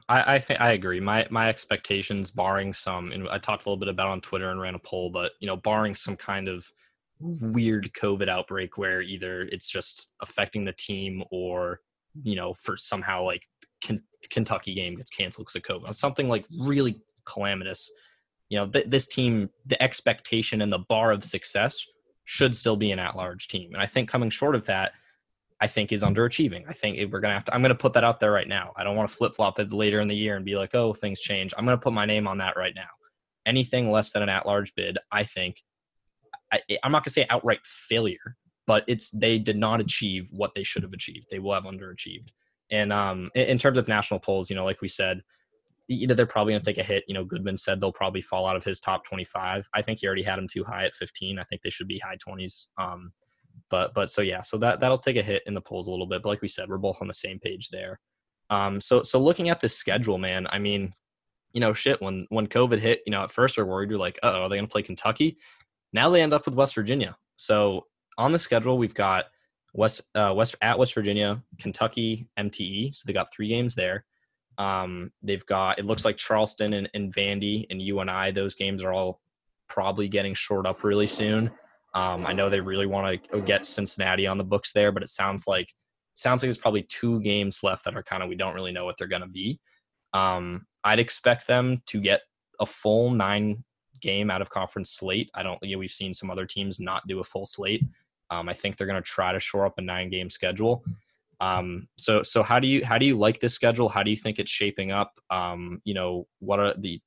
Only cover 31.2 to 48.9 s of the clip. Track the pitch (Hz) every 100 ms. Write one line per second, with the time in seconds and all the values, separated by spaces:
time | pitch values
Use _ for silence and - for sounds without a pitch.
31.2 | - 98 95 - 117 123 127 110 104 107
32.2 | 101 98 92 - 92 92 95 - _ _
33.2 | _ _ 110 127 123 127 117 107 107 104
34.2 | 101 95 - 101 101 - 90 92 - 104
35.2 | 104 - 90 - _ _ _ _ _ _
36.2 | _ - - 110 - - 131 151 - 151
37.2 | 127 123 117 104 - - - 113 110 90
38.2 | - - _ _ - 107 - 117 - 107
39.2 | 113 113 107 104 110 113 107 - 104 92
40.2 | 92 98 101 101 95 - 95 98 - 87
41.2 | - 98 98 98 95 95 92 92 95 90
42.2 | - _ _ _ - 107 101 104 98 92
43.2 | 90 127 127 127 139 127 113 107 - 95
44.2 | - 95 92 95 95 95 98 - 95 92
45.2 | - _ _ _ _ _ - 127 123 120
46.2 | 117 110 104 107 92 104 104 98 - 98
47.2 | 90 87 95 95 - 95 98 - 95 95
48.2 | - 95 92 92 98 95 -